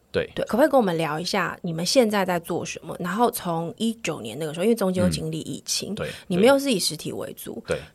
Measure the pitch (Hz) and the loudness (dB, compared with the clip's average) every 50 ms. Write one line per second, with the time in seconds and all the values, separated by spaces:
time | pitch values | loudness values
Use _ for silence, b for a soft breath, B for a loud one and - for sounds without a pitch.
0 | _ _ - - - - - - - - - 220 302 311 285 262 214 185 170 160 | _ _ -4 -4 -4 -2 -4 -6 -4 0 2 4 4 6 6 4 4 4 0 0
1 | 160 147 147 160 180 - - 196 170 156 - - - 175 160 160 175 - - 269 | -2 -2 -2 -4 -4 -2 -2 -2 -2 -2 -4 -6 -6 -6 -4 -2 -2 2 4 6
2 | 240 214 214 202 190 185 180 175 170 - 175 143 - - - - - 160 - - | 6 6 4 2 2 2 0 -2 -2 -2 -4 -4 -4 -6 -10 -10 -10 -12 -8 -6
3 | 175 175 180 226 240 226 - - - 180 165 165 170 165 - - 220 233 220 226 | -4 -4 0 2 2 2 0 -2 -4 -4 -4 -2 -4 -6 -4 -2 -2 -2 -2 -4
4 | - 175 151 123 107 113 104 143 165 151 151 170 185 226 233 226 202 185 185 180 | -6 -6 -6 -6 -8 -10 -8 -6 -6 -6 -2 0 2 2 4 4 2 2 2 4
5 | 180 180 160 151 160 160 160 156 - - - - - - - - - - 202 - | 2 2 2 0 -4 -4 -4 -6 -6 -6 -8 -8 -6 -4 -4 -4 -4 -6 -6 -6
6 | - - B B B B 180 175 208 254 277 277 277 277 233 170 - - 156 151 | -6 -6 B B B B 2 6 6 6 6 6 4 2 0 0 0 -2 -4 -6
7 | - 151 110 104 - - - - - - - 233 - - - - 151 B | -8 -8 -8 -8 -8 -10 -10 -14 -14 -12 -12 -10 -4 -4 -4 -4 -4 B